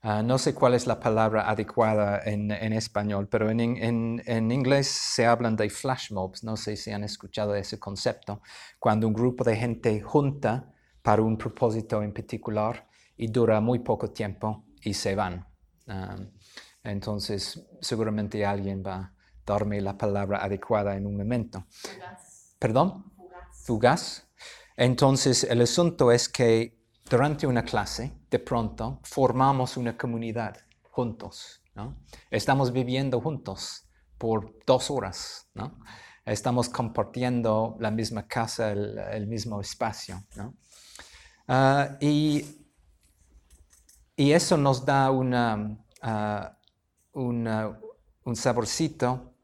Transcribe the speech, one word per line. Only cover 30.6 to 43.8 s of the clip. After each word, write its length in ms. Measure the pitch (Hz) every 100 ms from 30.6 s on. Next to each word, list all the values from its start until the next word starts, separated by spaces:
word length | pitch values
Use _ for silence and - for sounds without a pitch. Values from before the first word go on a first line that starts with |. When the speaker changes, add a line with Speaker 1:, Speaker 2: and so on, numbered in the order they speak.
| _ _
Speaker 1:
juntos, 800 | _ - 120 107 101 - - - _ -
¿no? 220 | 110 - - - _
Estamos 400 | - - 135 127
viviendo 500 | 123 123 127 139 123
juntos 640 | 156 147 - 95 - - _ _ _ -
por 380 | 117 110 104 - -
dos 240 | 127 -
horas, 600 | 139 95 - - - _
¿no? 260 | - 120 - - - - - -
Estamos 440 | 107 123 120 120
compartiendo 1080 | - 117 117 107 - 123 123 113 110 113 117
la 100 | 110
misma 340 | 110 107 110 -
casa, 460 | - 117 - 110
el, 260 | 101 104 107
el 300 | 98 107 104
mismo 320 | 110 113 104
espacio, 640 | 98 - 117 - - 92 98 -
¿no? 180 | 104 - _ - - - - - - _ -
Ah, 480 | 127 135 139 143 143
y, 460 | 147 147 151 147 - - - _ _ _ _ _ _ _ _ - _ _